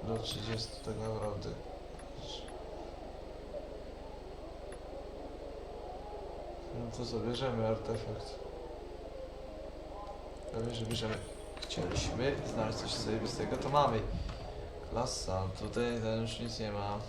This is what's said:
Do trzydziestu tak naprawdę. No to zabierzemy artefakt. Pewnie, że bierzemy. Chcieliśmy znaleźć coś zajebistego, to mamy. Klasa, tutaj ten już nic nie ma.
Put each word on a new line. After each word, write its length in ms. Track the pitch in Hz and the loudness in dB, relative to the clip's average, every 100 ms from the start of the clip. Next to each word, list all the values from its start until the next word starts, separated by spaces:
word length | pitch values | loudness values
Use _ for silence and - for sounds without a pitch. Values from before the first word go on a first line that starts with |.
Do 140 | 110 113 | 2 2
trzydziestu 640 | 110 107 110 113 - - | 2 0 2 0 0 -2
tak 140 | 110 110 | -2 0
naprawdę. 520 | 110 110 104 101 110 110 - - - - - - - - - 349 - - 311 - - - - 120 - 120 - - - - - - - - - - - - - - - - 330 - 233 - - - - 247 - - - - - - - | 2 2 2 0 -2 -4 -6 -6 -8 -8 -8 -8 -6 -6 -6 -6 -6 -6 -6 -6 -8 -8 -8 -8 -6 -6 -6 -6 -6 -8 -8 -8 -8 -8 -8 -8 -8 -8 -6 -6 -6 -6 -6 -6 -6 -6 -6 -6 -6 -6 -6 -6 -6 -6 -6 -6 -4
No 220 | 120 117 117 | -2 -2 -2
to 80 | |
zabierzemy 640 | 117 113 110 123 131 117 110 | 0 2 2 2 2 4 6
artefakt. 680 | 110 - 113 110 107 - 107 - - - - - - - 587 523 - - - - - - 104 147 - - - - | 4 2 0 0 -2 -4 -6 -6 -6 -6 -6 -6 -8 -6 -6 -6 -6 -8 -6 -6 -6 -6 -6 -6 -6 -6 -6 -2
Pewnie, 220 | 117 117 | 0 0
że 120 | 117 113 | 0 0
bierzemy. 280 | 117 110 107 - - - - | 2 2 0 -2 -6 -6 -6
Chcieliśmy 760 | - - - - - 110 131 143 - | -2 0 2 4 4 4 4 4 2
znaleźć 240 | 117 110 - | 2 4 2
coś 120 | - | 0
zajebistego, 640 | - 110 110 107 - - 127 | 2 4 4 2 2 2 4
to 120 | 139 | 6
mamy. 320 | 143 139 143 - - - - - - - - - | 8 10 6 4 2 0 -2 -4 -4 -6 -6 0
Klasa, 520 | 117 - - - 95 95 - | 2 2 2 2 2 2 0
tutaj 420 | 107 120 120 117 | 0 4 4 4
ten 200 | 110 113 | 4 4
już 180 | 113 - | 2 0
nic 180 | 117 113 | -2 0
nie 140 | 107 | 0
ma. 260 | 101 101 104 | 2 2 0